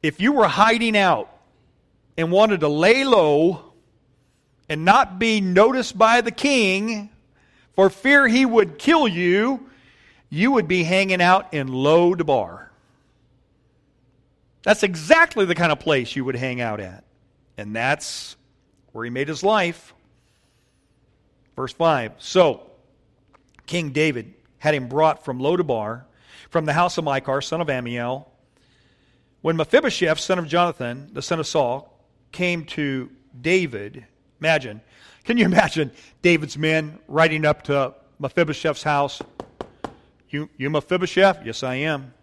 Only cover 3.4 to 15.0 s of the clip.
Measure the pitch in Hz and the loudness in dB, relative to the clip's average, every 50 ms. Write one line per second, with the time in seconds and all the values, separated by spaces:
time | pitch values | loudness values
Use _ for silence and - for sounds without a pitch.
3.4 | 160 175 190 - - - _ _ _ _ _ _ _ _ _ _ _ _ _ _ | 4 2 0 -2 -12 -20 _ _ _ _ _ _ _ _ _ _ _ _ _ _
4.4 | _ _ _ _ _ _ 156 151 160 180 202 254 262 196 185 185 226 226 220 214 | _ _ _ _ _ _ -8 -2 2 4 4 4 4 0 -2 -4 -2 0 0 0
5.4 | 196 185 180 185 214 240 262 262 240 - - 185 220 220 233 240 226 233 233 - | 0 2 4 4 4 4 4 0 -4 -6 0 2 4 4 4 2 2 -2 -6 -2
6.4 | - 285 285 254 220 190 185 196 208 226 233 214 208 208 _ _ _ _ _ _ | 0 0 2 2 2 0 0 -2 -4 -6 -8 -8 -10 -14 _ _ _ _ _ _
7.4 | _ _ _ _ _ _ _ - 196 190 - - - 262 285 285 277 247 220 254 | _ _ _ _ _ _ _ 2 2 2 2 0 0 4 6 6 6 4 4 4
8.4 | 269 254 226 226 202 170 151 - - 269 330 320 294 226 170 170 180 175 180 196 | 2 4 4 2 2 2 -2 -4 2 4 4 4 4 2 0 0 0 2 2 2
9.4 | 220 254 277 254 - - _ _ _ _ _ _ _ _ _ _ _ _ - 151 | 2 0 -2 -6 -8 -18 _ _ _ _ _ _ _ _ _ _ _ _ -4 0
10.4 | 196 254 277 240 175 156 185 185 170 160 185 190 196 190 185 180 175 175 185 196 | 0 2 2 2 0 0 0 0 0 2 2 0 2 0 0 0 4 4 4 2
11.4 | 202 - - 151 135 131 127 127 135 143 156 170 175 175 185 170 165 147 139 123 | 0 -4 -6 -6 -6 -6 -4 -2 2 4 4 4 4 2 0 0 -2 0 0 -2
12.4 | 101 85 85 87 - - _ _ _ _ _ _ _ _ _ _ _ _ _ _ | -2 -4 -12 -18 -20 -20 _ _ _ _ _ _ _ _ _ _ _ _ _ _
13.4 | _ _ _ _ _ _ _ _ _ _ _ _ _ _ _ _ _ _ _ _ | _ _ _ _ _ _ _ _ _ _ _ _ _ _ _ _ _ _ _ _
14.4 | _ _ _ _ _ 202 214 - - 202 180 160 | _ _ _ _ _ 0 0 2 2 -4 -4 -6